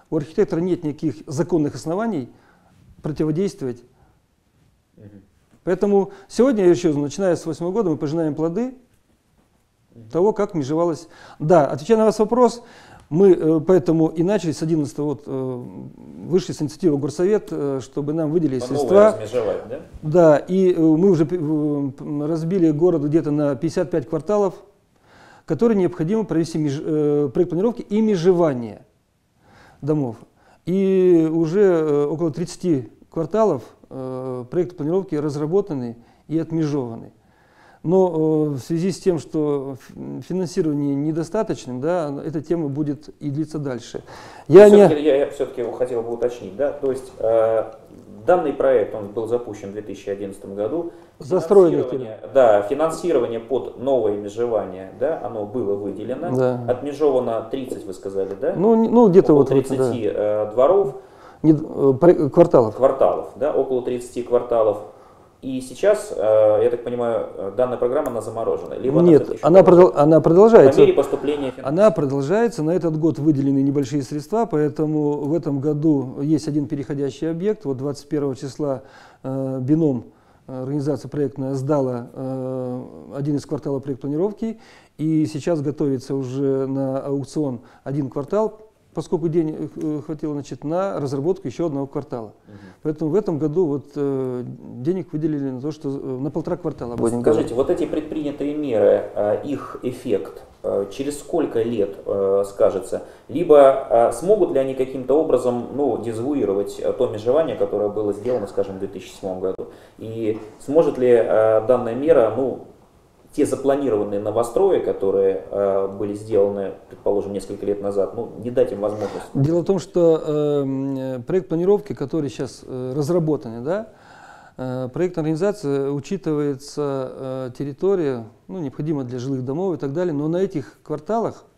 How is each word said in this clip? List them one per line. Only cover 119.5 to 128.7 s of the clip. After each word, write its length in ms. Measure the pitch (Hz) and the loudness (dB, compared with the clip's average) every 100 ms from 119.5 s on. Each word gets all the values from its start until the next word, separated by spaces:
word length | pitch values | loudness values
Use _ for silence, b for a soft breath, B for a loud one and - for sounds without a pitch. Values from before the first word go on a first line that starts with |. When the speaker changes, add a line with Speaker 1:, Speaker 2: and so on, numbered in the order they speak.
| 170 | 2
Speaker 1:
в 60 | 156 | 0
том, 120 | 196 | -2
что, 440 | - 180 165 160 156 | -2 2 4 4 0
э, 360 | 151 147 143 | -2 0 0
м, 360 | 135 135 139 135 | 0 -4 -4 -6
э, 220 | 131 127 | -6 -8
проект 300 | 120 185 185 | -4 -4 -2
планировки, 420 | 165 180 202 208 | 0 2 2 0
который 380 | - 139 165 139 | -8 -4 -4 -4
щас, 340 | - 135 - - | -6 -10 -10 -12
э, 280 | 127 127 135 | -10 -6 -4
разработанный, 640 | 143 175 156 139 127 117 | 0 0 2 -2 -4 -8
да, 280 | 127 196 226 B B B B B B - | -4 -6 -6 B B B B B B -10
э, 300 | 127 127 127 | -8 -6 -6
проектная 300 | 147 180 175 | -4 -4 -2
организация, 680 | 156 160 196 202 143 139 139 | -2 -2 -2 -2 -4 -2 -2
учитывается, 1200 | 143 - 196 160 147 147 135 - - 143 135 131 | -4 -6 -6 -4 -2 -2 -4 -8 -6 -4 -4 -6
э, 380 | 120 131 131 131 120 | -10 -10 -8 -8 -8
территория, 680 | 143 135 185 196 147 123 110 - - | -10 -4 0 0 0 -4 -8 -18 -14
ну, 120 | 190 | -10
необходимая 460 | 139 | -8